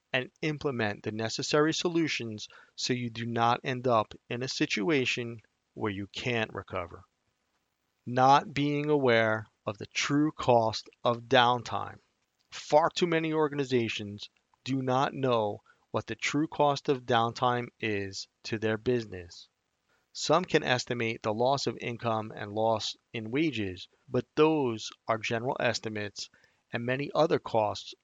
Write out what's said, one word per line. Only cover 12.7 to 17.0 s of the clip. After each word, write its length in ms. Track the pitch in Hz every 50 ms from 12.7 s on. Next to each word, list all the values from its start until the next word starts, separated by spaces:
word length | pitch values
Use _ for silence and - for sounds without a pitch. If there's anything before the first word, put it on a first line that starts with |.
| - 151 165 156
too 180 | - - 185 175
many 260 | 165 165 160 160 156
organizations 960 | 156 156 147 143 147 139 127 131 123 117 107 - - 107 101 101 104 - - _ _ _ _ _ _ -
do 180 | 120 131 135
not 320 | 131 127 127 131 139 - -
know 480 | 143 135 131 120 117 107 104 104 110 _ _ _ _ _ _
what 160 | - 110 - -
the 80 | 113
true 320 | - - - - 143 156 160
cost 400 | - - 151 147 139 139 - -
of 180 | 143 127